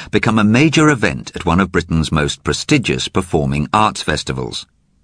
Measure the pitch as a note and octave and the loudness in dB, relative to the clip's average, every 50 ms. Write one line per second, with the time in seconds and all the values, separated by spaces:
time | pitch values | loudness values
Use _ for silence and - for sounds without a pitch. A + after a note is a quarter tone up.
0 | - - - G#2+ - A#2+ A2 A2 G#2 G#2 A2+ B2+ D#3 D#3+ - E3 D#3 D3+ D3 G#2+ | -8 -4 -2 0 0 2 2 2 4 4 4 4 4 4 4 4 4 4 4 2
1 | A2 E2+ C#2 A#1 - - - - - F2 E2 F#2 G2 F#2 - F2 E2+ - D#2+ E2 | 0 -2 -2 -4 -8 -12 -12 -6 -2 0 2 2 2 2 0 -2 0 0 0 0
2 | D2+ - D2 D#2 D2 C#2+ - - - D2+ D2 - - - D3+ C#3 G2+ - C2+ B1+ | 0 0 0 0 0 -2 -4 -4 -4 -4 -4 -4 -2 0 0 0 0 -2 -2 -4
3 | - - - - F2 - - D#2+ C#2+ C2+ C#2 D2 D2 - - G#2+ G#2+ G#2 - - | -4 -4 -4 -4 -2 -2 -2 -2 0 0 -2 -2 -2 0 2 2 2 0 0 -4
4 | - - D2+ D2 - - C2+ C2 B1+ A1 G1+ - - - _ _ _ _ _ _ | -4 -4 -4 -4 -4 -6 -6 -6 -6 -8 -10 -12 -14 -16 _ _ _ _ _ _